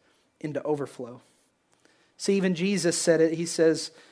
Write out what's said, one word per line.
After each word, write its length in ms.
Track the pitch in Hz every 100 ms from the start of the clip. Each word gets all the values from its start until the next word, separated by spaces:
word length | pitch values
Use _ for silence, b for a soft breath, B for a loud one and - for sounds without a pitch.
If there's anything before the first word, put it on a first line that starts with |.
| _ _ _ _
into 200 | 156 139
overflow. 580 | - 147 131 - 120 123 _ _ _ _ _ _ _ _ _ -
See, 180 | - 196
even 180 | 185
Jesus 440 | 165 185 202 165 160
said 240 | - 160
it. 140 | 160 165
He 100 | 170
says, 460 | - 160 156 - b b